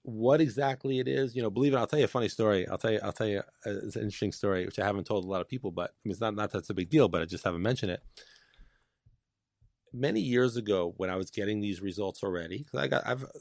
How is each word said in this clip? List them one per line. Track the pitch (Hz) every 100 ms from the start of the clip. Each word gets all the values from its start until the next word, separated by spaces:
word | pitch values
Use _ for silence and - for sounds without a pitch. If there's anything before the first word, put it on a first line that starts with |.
what | - 110 117 147
exactly | 156 110 139 131 139 131
it | 127
is, | 135 135 120
you |
know, | 117
believe | 101 143
it, | 135
I'll | 110
tell | 151
you | 131
a |
funny | 127 107
story. | - 110 98 -
I'll | 98
tell | 113
you, | 107
I'll | 101
tell | - 107
you, | 101
uh, | - _ - 101
it's | 104 113
an |
interesting | 107 - 104
story, | - 104 92 90
which | 95
I | 101
haven't | 101 -
told | 104
a | 92
lot | 95
of | -
people, | 131 104
but | 87 87
I | -
mean, | 107
it's | 90
not, | 113
not | 104 104
that's | 101 -
a |
big | 92 90
deal, | 156 113
but | 85
I | 82
just | 87
haven't | 98 85
mentioned | 98 127 101
it. | 87 - - - - _ _ - _ _ _ _ _ _ _ _ _ _ _ _
Many | 120 135 175
years | 151 120 127 117
ago, | 104 95 87 87
when | 95
I | 92
was | 95
getting | - 101 107
these | 104 92
results | 98 92 98 -
already, | 101 87 82 95
'cause | 147 73
I | 123
got, | 127 -
I've, | 131 131 -